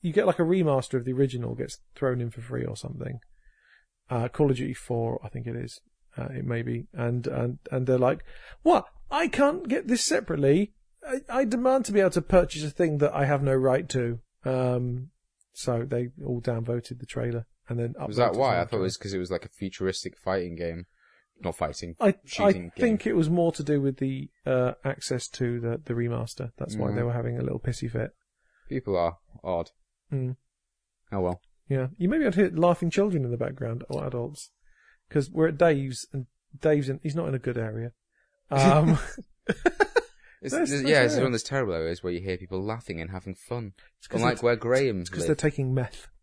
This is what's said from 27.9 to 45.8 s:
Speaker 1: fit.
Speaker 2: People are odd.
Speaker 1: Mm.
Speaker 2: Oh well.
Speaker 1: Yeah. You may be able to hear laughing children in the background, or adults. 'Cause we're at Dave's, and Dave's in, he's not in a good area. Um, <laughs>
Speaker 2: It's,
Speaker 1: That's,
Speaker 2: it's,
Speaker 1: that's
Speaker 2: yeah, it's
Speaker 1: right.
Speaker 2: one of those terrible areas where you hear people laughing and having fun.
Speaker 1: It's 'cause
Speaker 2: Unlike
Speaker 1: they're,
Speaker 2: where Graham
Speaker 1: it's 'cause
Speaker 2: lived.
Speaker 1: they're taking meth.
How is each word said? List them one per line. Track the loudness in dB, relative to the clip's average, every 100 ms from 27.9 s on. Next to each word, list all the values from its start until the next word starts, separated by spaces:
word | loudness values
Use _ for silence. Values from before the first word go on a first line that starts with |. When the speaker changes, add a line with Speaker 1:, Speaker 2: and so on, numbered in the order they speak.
Speaker 1:
fit. | -4 -6 _ _ _ _ _ -8
Speaker 2:
People | -6 -2 0
are | 0 -2 _ -12
odd. | -4 -4 -4 _ _ _ _
Speaker 1:
Mm. | -6 -4 -8 _ _ _ _ _ _ _
Speaker 2:
Oh | -2
well. | -2 -2 _ _ _
Speaker 1:
Yeah. | -4 -4 -2
You | 0
may | 2
be | 2
able |
to | 4
hear | 2 4
laughing | 4 4 2
children | 2 2 2 -2
in |
the | -2
background, | -4 -4 -6 -6 -6
or | -6 -4
adults. | -4 -6 -10 -18 _ _ _ _ _ _
'Cause | -2 -2
we're | 2 2
at | 4
Dave's, | 4 4 0 -8 -8
and | -10 -10 _ _ -2
Dave's | 2 2 2
in, | -4
he's | -4 -4
not | -2
in | -2
a |
good | -2 -4
area. | -4 -6 -8 _ _ _ _ _ _
Um, | 4 6 6 6 2
<laughs> | 0 -12 -20 _ -6 0 0 2 0 0 -4 _ _ _
Speaker 2:
It's, | -4
Speaker 1:
That's, | -2 0
Speaker 2:
it's, | 0
Speaker 1:
that's | 4
Speaker 2:
yeah, | 6
it's | 6
Speaker 1:
right. | 4
Speaker 2:
one | 2
of |
those | 0
terrible | -2 -2 0
areas | 0 -2 -2
where | -4
you | -4
hear | -4 -6
people | -4 -6
laughing | -4 -6 -6 -8
and | -6
having | -8 -10
fun. | -14 -8 -8 -8 -14 -20 _
Speaker 1:
It's | -6
'cause | 0
Speaker 2:
Unlike | 2 2
Speaker 1:
they're, |
Speaker 2:
where | 2 2
Graham | 2 2 2 0
Speaker 1:
it's | -4
'cause | -4
Speaker 2:
lived. | 0
Speaker 1:
they're | 2 0
taking | 0 0
meth. | 0